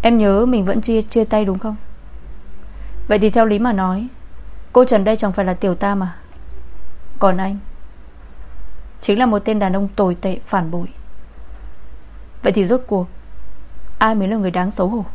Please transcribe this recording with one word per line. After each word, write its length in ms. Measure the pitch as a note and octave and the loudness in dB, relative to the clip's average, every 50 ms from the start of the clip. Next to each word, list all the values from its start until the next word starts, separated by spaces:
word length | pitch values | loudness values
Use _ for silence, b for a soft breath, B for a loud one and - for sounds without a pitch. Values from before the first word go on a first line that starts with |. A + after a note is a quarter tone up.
| - | 6
Em 160 | A3+ A#3 A#3 | 6 6 6
nhớ 280 | G#3+ G3+ G3 G3+ A#3 | 6 6 6 4 4
mình 180 | B3 B3+ A3 F#3+ | 4 2 2 2
vẫn 160 | G3 G3+ A3+ | 2 2 2
chia, 220 | G#3+ - A3+ A3 A3 | 2 2 2 2 0
chia 220 | - - A#3 A3 | 2 2 2 2
tay 200 | G#3+ - G#3+ G#3+ | 4 2 2 2
đúng 140 | G3 F#3 F#3+ | 2 0 -2
không? 180 | - A3 G#3+ G#3+ - - - - - - - - - - - - - - - - - B B B B B B B B - | -2 -4 -4 -4 -6 -6 -6 -8 -12 -14 -12 -12 -10 -10 -10 -10 -8 -6 -6 -6 -6 B B B B B B B B 2
Vậy 100 | G#3 G#3 | 4 4
thì 120 | G#3 G#3+ | 4 4
theo 160 | G3+ A#3+ A3+ | 6 6 4
lý 120 | A3 G#3 G3+ | 4 4 2
mà 140 | A3+ B3 A3 | 2 2 2
nói, 340 | G3 F#3+ F#3 F#3 G3 A3+ B3+ - - - - - - - - - - - - - | 2 2 0 0 -2 -4 -6 -10 -12 -14 -12 -10 -10 -8 -8 -8 -8 -10 2 4
cô 120 | B3 B3+ | 4 6
Trần 200 | B3+ A#3+ G#3 G3 | 6 6 4 4
đây 120 | G#3 A3 | 4 2
chẳng 160 | G#3+ - G3+ F3+ | 2 0 0 0
phải 120 | - G3 | 0 0
là 100 | F3+ F#3 | 0 0
tiểu 200 | - - G3 F3+ | 0 0 0 0
tam 280 | F3 - G3+ G3+ G3 F#3 | 2 0 0 0 0 -2
à? 120 | F3+ E3+ - - - - - - - - - - - - - - - - - - - - - | -4 -6 -10 -16 -16 -14 -12 -10 -6 -6 -6 -4 -4 -2 0 0 0 0 0 -2 0 2 4
Còn 180 | - G3 F3+ | 6 6 4
anh 220 | F3+ F#3+ F#3+ G3 G3+ - - - - - - - - - - - - - - - - - - - - - - - - - - - - | 4 0 -2 -4 -6 -8 -10 -10 -10 -12 -12 -12 -14 -18 -18 -18 -18 -18 -16 -14 -12 -10 -6 -4 -2 -2 0 -2 -2 -4 -6 -10 -8
chính 180 | - - G3+ A3 | 0 0 2 4
là 80 | B3+ | 4
một 120 | A#3+ G#3+ G#3 | 4 2 2
tên 200 | G3+ - A3 G#3+ | 0 0 0 2
đàn 180 | G3+ F#3+ F3+ | 2 2 2
ông 120 | G3 G3+ G3 - | 2 0 0 2
tồi 180 | - G3+ F#3 F3 F3 | 2 2 2 2 0
tệ, 180 | - F#3+ F#3 - - | -2 -2 -2 -2 -2
phản 240 | - - G3 E3+ D#3+ | 0 0 0 0 2
bội. 160 | E3 F3 - - - - - - - - - - - - - - - - - - - - - - - - - - - - - - - - - | 0 0 0 -2 -4 -8 -8 -6 -6 -6 -6 -8 -10 -12 -12 -10 -10 -10 -10 -8 -6 -6 -6 -6 -8 -8 -10 -14 -14 -16 -16 -14 -12 -2 -2
Vậy 100 | A3+ G3 | 0 2
thì 120 | G#3+ G3 | 2 2
rốt 160 | F3 A#3 B3+ - | 2 2 0 0
cuộc 200 | - G#3 F#3+ F3+ F3+ - - - - - - - - - - - - - - - - - - | 0 -2 -2 -2 -4 -8 -12 -12 -8 -4 -2 0 0 0 -2 -4 -4 -4 -2 0 0 2 4
ai 160 | G#3+ A3 A3+ | 4 4 4
mới 140 | G#3 F#3+ F#3+ | 2 0 0
là 80 | A3 | 0
người 140 | A3 G3 F#3 | 0 0 0
đáng 200 | E3+ F3+ F3+ F#3+ | 0 0 -2 -2
xấu 180 | - - F#3 F#3 | 0 0 0 0
hổ? 160 | A3+ A#3 G3 - - | 0 -2 -4 -6 -8